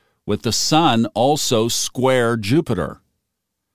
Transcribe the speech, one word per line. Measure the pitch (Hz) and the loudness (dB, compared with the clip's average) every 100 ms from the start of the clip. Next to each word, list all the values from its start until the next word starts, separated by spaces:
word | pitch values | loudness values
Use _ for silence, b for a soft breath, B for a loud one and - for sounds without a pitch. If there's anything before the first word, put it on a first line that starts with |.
| _ _ | _ _
with | - 101 | -6 -4
the | 120 | -2
sun | 107 - 156 170 117 113 | -2 0 2 4 2 0
also | - 120 151 - 113 117 | 0 0 0 0 0 0
square | - - - 127 127 117 117 | -2 -6 -2 2 2 2 -2
Jupiter. | 98 147 160 95 73 - _ _ _ _ _ _ _ | 0 0 0 -2 -4 -8 _ _ _ _ _ _ _